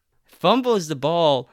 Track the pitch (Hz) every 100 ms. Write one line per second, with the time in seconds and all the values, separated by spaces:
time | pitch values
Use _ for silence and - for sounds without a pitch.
0 | _ _ _ _ 170 233 247 220 156 147
1 | 143 170 160 135 120